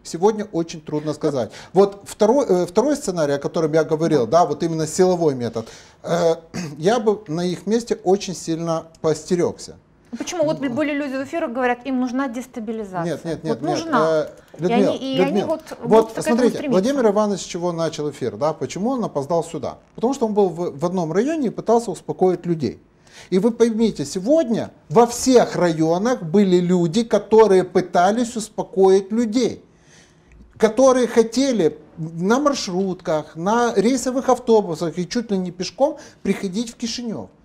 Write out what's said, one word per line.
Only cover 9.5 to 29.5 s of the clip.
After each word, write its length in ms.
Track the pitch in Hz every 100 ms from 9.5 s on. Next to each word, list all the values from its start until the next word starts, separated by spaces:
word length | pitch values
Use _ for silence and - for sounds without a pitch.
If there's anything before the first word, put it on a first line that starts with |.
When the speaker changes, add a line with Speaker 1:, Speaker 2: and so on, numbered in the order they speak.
| 95 - - _ _ _ 233
Speaker 2:
Почему? 260 | 311 359 302
Вот 160 | 311
Speaker 1:
Ну, 80 | 269
Speaker 2:
были 180 | 233 294
люди 220 | 294 294 262
в 80 |
эфирах, 280 | 269 330 320
говорят, 340 | 233 247 240 247
им 140 | 262
нужна 280 | 254 247 277
дестабилизация. 760 | 233 240 - 214 220 208 185
Speaker 1:
Нет, 220 | 170 143 170
нет, 140 | 156
Speaker 2:
Вот 180 | 156 220
Speaker 1:
нет, 0 |
нет. 240 | 294 320 330
Speaker 2:
нужна. 220 | 262 160 160
Speaker 1:
Э, 60 | 151 - - -
Speaker 2:
И 40 |
Speaker 1:
Людмила, 280 | 170 233 -
Speaker 2:
они, 60 | -
и 220 | 262 262
они 60 | -
Speaker 1:
Людмила, 220 | 208 -
Speaker 2:
вот 140 | 311 - -
Speaker 1:
вот 80 | 233
Speaker 2:
будут 180 | 220 220
к 40 | -
этому 40 | 160 233
Speaker 1:
смотрите, 200 | 247 -
Speaker 2:
стремиться. 260 | 294 185
Speaker 1:
Владимир 260 | 202 285 226
Иванович 300 | 196 214 196
с 20 |
чего 280 | - 180 175
начал 380 | 170 165 156 147
эфир, 280 | 139 123 104
да? 160 | 147
Почему 380 | 156 135 - 214
он 120 | 269
опоздал 400 | 180 147 135 170
сюда? 340 | 160 151 107 73 _ -
Потому 180 | 233
что 120 | 269 220
он 60 |
был 160 | 208 196
в, 280 | 160 175 139
в 60 | 170
одном 260 | 185 160
районе 360 | 165 254 330 254
и 20 |
пытался 420 | - - 226 226
успокоить 540 | 160 - 151 185 175 175
людей. 340 | 165 123 - _ _ _ - -
И 100 | 180
вы 120 | 220
поймите, 540 | 233 233 214 226 - 143
сегодня 680 | 190 185 320 247 208 120 - -
во 180 | 151 240
всех 480 | - - 247 180 -
районах 680 | 175 160 160 170 220 262
были 340 | 165 190 196 180
люди, 440 | 175 180 170 175
которые 600 | 233 208 202 220 214 190
пытались 720 | 185 185 180 185 180 220 233 226
успокоить 760 | 208 - 175 - 190 190 196
людей, 520 | 220 240 214 220